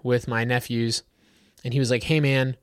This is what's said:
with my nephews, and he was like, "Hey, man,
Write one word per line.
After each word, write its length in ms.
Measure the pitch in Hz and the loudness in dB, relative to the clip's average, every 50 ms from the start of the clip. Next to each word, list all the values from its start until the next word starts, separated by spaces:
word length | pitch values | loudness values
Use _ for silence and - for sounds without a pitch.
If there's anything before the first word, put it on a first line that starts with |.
with 260 | - 123 123 120 - 127 | -2 0 0 0 0 -2
my 160 | 117 113 117 | -2 -2 0
nephews, 580 | 120 123 120 - - 120 117 117 113 110 - - _ _ _ _ _ _ _ _ _ _ - - | 0 0 -2 -2 -2 -2 -2 -2 -2 -2 -4 -6 _ _ _ _ _ _ _ _ _ _ -10 -6
and 80 | 127 | -2
he 80 | 117 139 | 0 0
was 100 | 131 113 | 0 2
like, 120 | 127 117 | 0 0
"Hey, 180 | - - 160 156 | 0 0 2 2
man, 360 | 147 135 135 131 131 131 123 - | 4 4 2 2 2 0 -2 -8